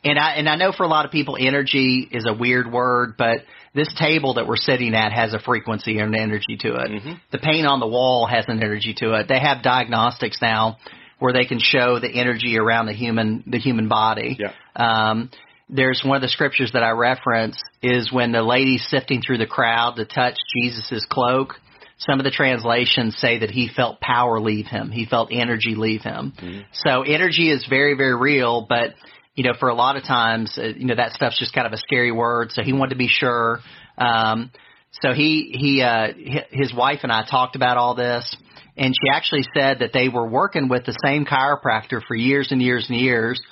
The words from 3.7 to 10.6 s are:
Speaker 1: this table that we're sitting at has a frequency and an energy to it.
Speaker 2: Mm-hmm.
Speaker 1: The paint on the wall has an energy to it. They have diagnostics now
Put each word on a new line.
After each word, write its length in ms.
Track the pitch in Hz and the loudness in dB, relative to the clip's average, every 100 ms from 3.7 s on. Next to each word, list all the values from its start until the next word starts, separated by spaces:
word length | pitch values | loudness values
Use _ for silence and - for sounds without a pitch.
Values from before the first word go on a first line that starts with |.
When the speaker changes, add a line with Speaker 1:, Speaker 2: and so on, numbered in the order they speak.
Speaker 1:
this 180 | 139 151 - | -4 -4 0
table 360 | 160 160 139 | 2 2 2
that 120 | 120 110 | -2 -2
we're 100 | 113 | -2
sitting 380 | - 127 120 | 0 0 2
at 160 | 110 110 | 2 2
has 220 | 107 113 | 0 -2
a 60 | 110 | -2
frequency 580 | 120 120 117 107 - 107 | -2 -2 -2 -6 -2 -2
and 160 | 107 | 0
an 60 | 110 | -2
energy 360 | 110 107 - 107 | -2 -4 -6 -6
to 80 | - 123 | -4 -2
it. 140 | 123 | -4
Speaker 2:
Mm-hmm. 220 | 107 123 170 _ | -6 -10 -16 _
Speaker 1:
The 60 | - | -4
paint 280 | 156 156 151 | 0 2 2
on 140 | 139 | 2
the 60 | 117 | 0
wall 360 | 120 127 123 117 | 2 2 2 2
has 160 | 117 110 | 0 0
an 160 | 113 | -2
energy 320 | 107 104 107 104 | -2 -2 -6 -4
to 160 | 113 | -2
it. 120 | 110 104 | 0 0
They 140 | 131 | 0
have 200 | 143 131 | 0 0
diagnostics 800 | 123 127 113 113 117 120 117 - | 2 0 0 0 0 0 -8 -2
now 360 | 117 110 | -2 0